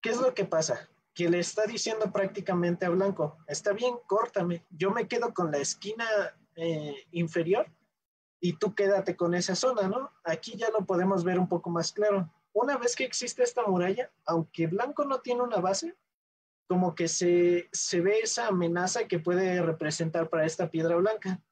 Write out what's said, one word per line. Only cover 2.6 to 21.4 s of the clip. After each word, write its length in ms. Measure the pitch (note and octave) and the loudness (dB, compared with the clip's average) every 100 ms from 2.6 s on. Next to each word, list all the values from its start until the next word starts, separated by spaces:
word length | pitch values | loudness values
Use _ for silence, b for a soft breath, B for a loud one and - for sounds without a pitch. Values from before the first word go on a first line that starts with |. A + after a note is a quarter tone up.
| F3 F3 F3+ | 2 0 0
a 20 | |
blanco, 480 | F3 G3 F#3+ D3+ - - | 2 0 0 -4 -4 -10
"Está 260 | D3 - | -4 -2
bien, 220 | G3+ B3 A#3+ - | 0 -2 -4 -2
córtame, 580 | G3+ A3+ - F3 E3+ _ | 0 0 -2 -2 -4 _
yo 180 | D#3+ F#3 | -4 -2
me 180 | A3+ G3 | 0 -2
quedo 240 | B3 A#3+ | -2 -4
con 180 | - E3+ | -2 -2
la 80 | D3 | 0
esquina, 480 | C3+ - G3 A3 A#3 G#3+ F3 - _ - | -2 -6 -8 -6 -2 0 -2 -6 _ -6
eh, 520 | E3 D#3+ D3+ C#3+ - | -4 -4 -6 -12 -10
inferior 600 | F3 E3 F3 E3 G#3 D#4 _ _ _ _ _ _ _ | -4 -2 0 0 0 0 _ _ _ _ _ _ _
y 120 | F3+ | -4
tú 200 | E3+ G#3 | -2 -4
quédate 420 | - G3 G3 F#3+ F3 | 0 2 2 0 -2
con 200 | F3 F3 | 0 0
esa 180 | F3 | 0
zona", 340 | F#3 B3+ A#3+ F#3+ | 0 0 0 0
¿no? 240 | A3+ C4+ _ | -2 -6 _
Aquí 340 | E3 D#3+ - A3+ | -6 -6 -6 -4
ya 140 | A3 | -2
lo 120 | A3 F3+ | -2 0
podemos 360 | F#3 F#3 G3 | 2 2 2
ver 140 | F3 F3+ | 2 2
un 100 | F3+ | 2
poco 220 | F3 F3 | 0 -2
más 220 | E3+ E3 | -4 -4
claro. 420 | - G#3 G3+ E3 _ _ | 0 2 2 0 _ _
Una 240 | G#3 B3+ C4+ | 0 0 0
vez 180 | A#3+ A#3+ | -2 -2
que 80 | |
existe 400 | B3+ - B3 - | -4 -4 -6 0
esta 200 | A#3+ B3 A3+ | 0 2 2
muralla, 440 | F3+ F3 G3+ B3+ _ - | 2 2 0 -4 _ -2
aunque 400 | E3 E3 - E3 | -2 -2 -2 -2
blanco 400 | F#3 B3+ D4 C#4+ | 0 -2 -2 -2
no 140 | C4 | -2
tiene 220 | B3 A#3+ | -2 0
una 140 | B3 A3 | 0 0
base, 380 | F#3 G3 E4 - _ _ _ _ _ _ _ | 0 0 -4 -12 _ _ _ _ _ _ _
como 280 | F3+ F3+ E3 | 2 2 0
que 120 | E3 | -2
se, 640 | - F3 F3 F3 F3 F3 | 2 4 6 6 4 0
se 300 | - - F3+ | -6 -2 2
ve 200 | F3+ G#3+ | 2 2
esa 260 | A3 - A#3+ | 0 -2 0
amenaza 600 | F#3+ E3+ F3 F#3 B3 A#3 | 2 2 0 0 -2 -2
que 120 | E3+ | -2
puede 420 | D#3+ F3+ F#3+ F3+ | 0 2 2 2
representar 680 | E3 D#3+ D#3 D3+ E3 E3 D#3+ | 0 0 -4 -2 -2 0 0
para 160 | E3 D#3 | 2 0
esta 240 | - E3+ | 0 -2
piedra 240 | E3 E3 E3+ | 0 2 4
blanca. 440 | F#3+ A3 F#3+ F#3+ | 2 0 -4 -6